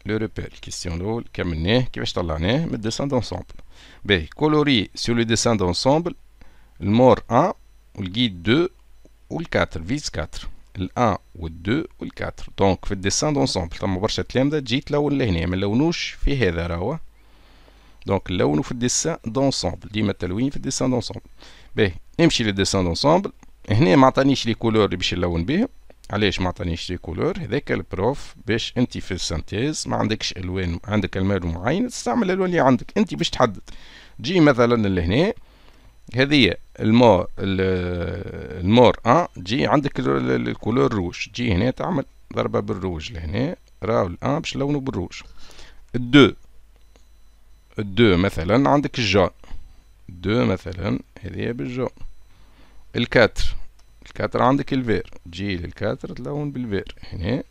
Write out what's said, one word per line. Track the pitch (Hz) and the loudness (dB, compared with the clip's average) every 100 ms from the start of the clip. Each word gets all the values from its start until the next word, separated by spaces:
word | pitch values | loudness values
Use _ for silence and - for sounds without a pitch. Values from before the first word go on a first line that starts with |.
| 98 | -6
لو | 107 | -4
ريبير. | 107 - 95 | -4 -8 -12
الكيستيون | - - - 87 82 | -14 -14 -10 -8 -6
الأول | 98 113 - | -4 -6 -8
كملناه، | - 90 80 85 120 | -6 -4 -2 2 2
كيفاش | 131 - - | 2 -4 -6
طلعناه | - 87 78 85 135 165 | -4 -4 -2 0 0 -2
من | |
الديسان | 127 107 - 143 | -4 -6 -4 -2
دونسومبل. | 127 110 92 - - - - - - 98 | -2 -2 -8 -10 -16 -18 -20 -20 -14 0
باهي، | 95 78 | 0 0
كولوري | - 151 151 147 123 92 - | -2 2 4 4 4 2 -4
سور | - 117 | -2 0
لو | |
ديسان | 113 113 120 110 | 2 2 2 2
دونسومبل، | 90 85 131 151 175 - - - - - - - | 2 0 2 2 0 -8 -18 -20 -20 -20 -20 -8
المور | 95 113 131 101 - | 0 6 6 6 4
ان، | 117 180 - - - _ - | 2 2 -2 -14 -20 _ -10
والجيد | 95 104 120 90 | -8 -2 -2 -2
دو، | 87 120 180 - - - - _ - | 2 2 2 -4 -20 -20 -20 _ -12
والكاتر، | 156 170 101 85 90 | -10 -4 -2 -2 -4
فيز | 82 147 - | -6 -6 -6
كاتر. | - 82 - - - - - | -8 -8 -8 -10 -12 -14 -8
الان | 92 - 120 90 - 87 | -6 0 0 0 -6 -12
والدو | 82 82 90 139 - - | -12 -8 -4 -4 -4 -10
والكاتر. | - - 87 - - - | -12 -8 -10 -8 -12 0
دونك | 98 92 - | 2 2 -2
في | |
الديسان | 101 95 - 151 | -2 -2 0 0
دونسومبل | 143 135 98 85 - | 0 0 -2 -6 -4
ثم | 98 92 | -2 -2
برشا | 107 - | -2 -2
تلامذة | 90 123 139 151 | -2 0 0 0
تجي | 127 131 | -2 -4
تلون | - 143 147 143 | -2 -2 0 0
لهنا، | 123 85 85 | 0 0 0
ما | 92 | -2
نلونوش | 101 113 160 170 - | 0 2 0 0 -6
في | - 139 139 98 | -2 -2 2 0
هذا | 82 87 | 0 -4
راهو. | 85 101 160 - - - - - - - - - - 101 | -4 -4 -6 -10 -18 -20 -20 -20 -20 -20 -20 -20 -16 -2
دونك | 98 - | -2 -2
نلونو | 92 123 151 | 0 2 2
في | - | -2
الديسان | 123 123 - 156 165 117 | -2 -2 0 -2 -4 -4
دونسومبل، | 113 139 - 90 85 85 | 0 0 0 -4 -6 -6
ديما | 107 104 | -2 -2
التلوين | - 87 98 135 | -2 -4 -2 -2
في | - | -2
الديسان | 139 - 131 | -4 -2 0
دونسومبل. | 123 - 92 - - - - - - | -2 -4 -10 -16 -20 -20 -20 -10 0
باهي، | 101 85 - - | 0 0 -12 2
نمشي | 165 - | 2 4
للديسان | 107 98 95 98 | 0 0 0 0
دونسومبل. | 90 82 147 175 202 - - - - | 0 0 2 2 0 -12 -20 -18 -2
هنا | 107 175 160 | 2 6 8
ما | 131 | 6
عطانيش | 131 135 131 117 | 6 2 2 0
لي | |
كولور | 110 117 110 98 | -2 0 4 2
اللي | 92 | 2
باش | 87 | -4
نلون | 87 90 82 87 | -2 -2 -2 0
بهم. | 165 254 - - - - | 0 -2 -4 -20 -20 -6
علاش | 101 104 90 | 0 0 0
ما | 92 | -4
عطانيش | - 87 82 - | -4 -6 -6 -6
لي | 90 | -8
كولور؟ | - 87 135 196 | -8 -4 -4 -4
هذاك | 165 131 - | -4 -6 -2
البروف | 117 - 104 107 143 - - - | -4 -4 -2 -2 -2 -8 -14 -4
باش | 113 - - | -2 -2 -2
انت | 127 98 | -2 -2
في | - | -8
السانتيز | 90 - 80 - 95 143 156 - | -6 -4 -6 -4 -4 -4 -4 -4
ما | 113 | -2
عندكش | 110 107 - | -2 -2 -4
الوان، | - 90 92 90 85 - | -6 -6 -4 -4 -4 -2
عندك | 104 92 98 | -2 -2 -2
الوان | 95 98 87 | 0 0 -2
معينه | 82 101 175 247 | -4 -2 -2 -2
تستعمل | - 240 240 | -4 -2 0
الالوان | 190 185 185 | 0 0 0
اللي | 170 | 4
عندك | 131 123 - - | 4 4 0 0
انت | 214 110 | 0 0
باش | 170 | -4
تحدد. | - 123 95 - - - - - - | 2 0 0 -14 -16 -16 -20 -20 -10
تجي | 117 185 | 0 6
مثلًا | 147 120 120 120 104 | 6 6 4 4 2
لهنا، | 92 82 113 190 - - - - - - - - 120 | 2 2 2 2 -2 -12 -20 -20 -20 -20 -20 -10 0
هذه | 139 147 101 - - - | 2 6 4 2 -10 -4
المور، | 113 113 120 90 - - | 4 8 8 6 2 -4
ال-، | 98 95 95 92 90 87 87 90 - 82 - 90 | -2 0 0 0 -2 -4 -4 -6 -8 -12 -12 -6
المور | 90 117 113 - 113 | 4 8 8 6 4
ان، | 135 175 - | 2 2 -6
تجي | 92 131 139 | -4 0 2
عندك | 135 139 - | 2 0 -2
ال-، | 131 | 0
ال-، | 135 127 123 120 | 0 0 -2 -2
الكولور | 110 107 123 139 | -4 -2 2 2
روج، | 110 87 - - | 0 -4 -6 -10
تجي | - 120 | -6 0
هنا | 90 120 | 0 0
تعمل | - 147 135 - - - | -2 -4 -4 -4 -12 -12
ضربه | 117 113 113 | -6 -2 -2
بالروج | 104 101 92 82 78 | -4 -4 -4 -6 -8
لهنا، | 101 80 101 143 185 - - | -10 -6 -4 -4 -6 -16 -10
راهو | 95 120 98 | -2 0 0
الان | 87 127 147 | -4 -4 -4
باش | - 123 | -4 -4
نلونو | 139 147 | -2 -2
بالروج. | 131 110 90 - - - - - - - - 127 | -2 -6 -6 -10 -16 -16 -16 -16 -18 -18 -8 -6
الدو، | 123 139 127 - - - - - - - - - - - - - _ - | 4 8 8 4 -16 -20 -20 -20 -20 -20 -20 -20 -20 -20 -20 -20 _ -8
الدو | 107 98 117 87 | -6 4 6 6
مثلًا | 98 - 82 117 139 | 4 0 2 4 6
عندك | 143 143 - | 4 2 -2
الجون، | 107 98 87 - - - - - - - - | 2 4 4 0 -10 -10 -10 -18 -20 -20 -20
دو | 90 90 117 120 | -8 -2 0 2
مثلًا | 92 87 90 95 131 - - | 0 -4 -8 -4 -6 -8 -16
هذه | - 92 113 | -12 -8 -6
بالجون. | 120 135 123 120 - - - - - - - - - - - | -6 -8 -6 -6 -6 -12 -12 -20 -20 -20 -20 -20 -20 -10 -6
الكاتر، | 120 131 107 - - - - - - - - | 0 4 4 4 2 2 -4 -10 -20 -20 -18
الكاتر | - 104 113 | -6 -4 2
عندك | 120 139 135 | 2 2 0
الفير، | 135 120 95 - - 87 | -4 0 -2 -4 -14 -16
تجي | 85 101 90 | -8 -4 -4
للكاتر | 82 - 107 131 - | -6 -6 -6 -6 -8
تلون | - 131 147 147 | -12 -8 -6 -6
بالفير. | 131 123 95 - - - | -6 -4 -4 -6 -14 -12
هنا | 90 87 131 - | -8 -4 -4 -6